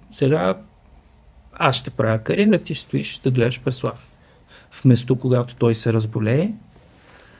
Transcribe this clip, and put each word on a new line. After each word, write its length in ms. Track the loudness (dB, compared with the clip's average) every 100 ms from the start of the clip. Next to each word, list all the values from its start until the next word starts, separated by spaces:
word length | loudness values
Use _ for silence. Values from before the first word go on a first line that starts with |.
| -18
„Сега 460 | -2 0 2 0 -4 -8 _ -20 -20 _ _ -20 -20 -20
аз 220 | 0 0 0
ще 140 | -4
правя 280 | -2 0 0
кариера, 400 | 0 2 4 2
ти 160 | 0
ще 80 | -10
стоиш, 240 | -6 -6 -6
ще 220 | -4 -2
гледаш 300 | 0 0 -2
Преслав.“ 480 | -6 -4 -6 -8 -16 _ _ _ _ -20 -20
Вместо 420 | 0 4 4 2 -2
когато 380 | 0 0 -2
той 200 | 0 0
се 180 | 0 0
разболее, 600 | -2 -2 -2 0 0 -2 -6 -16 -20 -20 -20 -20 -20 -20 -20